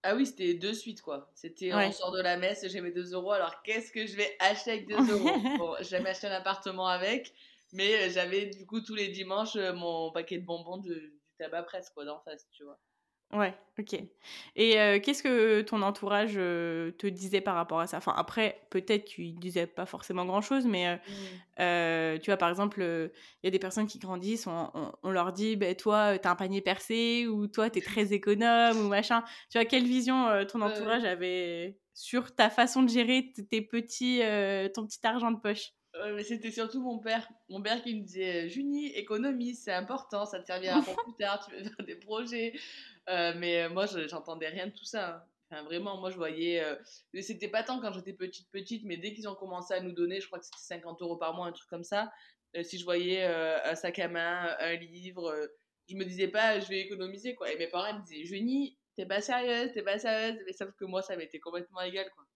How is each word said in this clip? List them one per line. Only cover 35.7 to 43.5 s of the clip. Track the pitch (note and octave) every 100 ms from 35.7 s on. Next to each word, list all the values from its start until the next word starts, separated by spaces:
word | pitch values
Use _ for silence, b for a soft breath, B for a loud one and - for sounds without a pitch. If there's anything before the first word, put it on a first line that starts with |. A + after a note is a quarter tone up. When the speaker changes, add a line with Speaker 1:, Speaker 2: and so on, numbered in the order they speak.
| _ _
Speaker 1:
Ouais, | E3 G#3
mais | G#3
c'était | G#3 A3+ A3
surtout | A3 A3+ C4
mon | B3+ A3+
père. | A3 A3+ A3+ - _
Mon | F#3+
père | G#3 A#3+
qui | A#3+
me | G#3+
disait : « | F#3 F#3 F#3 F3 E3+
Heu, |
Junie, | G#3+ C#4 C#4+ D4
économise, | - - G#3+ C4+ B3+ A#3+ A#3+
c'est | -
important, | F3+ G3+ C4+ - G#3
ça | G#3 F#3
te | F3+
servira | F#3 F#3 F3+
pour | B3+ F#3
Speaker 2:
<laughs> |
Speaker 1:
plus | A#4
tard, | - G3+ G3+ G3+
tu |
veux | -
<laughs> | G3+ -
faire | F3+
des | E3+
projets. » | G3+ G#3+ A#3+ A#3+ A3+ B3 B B B B -
Heu, | F3+ E3+ E3+
mais, | F3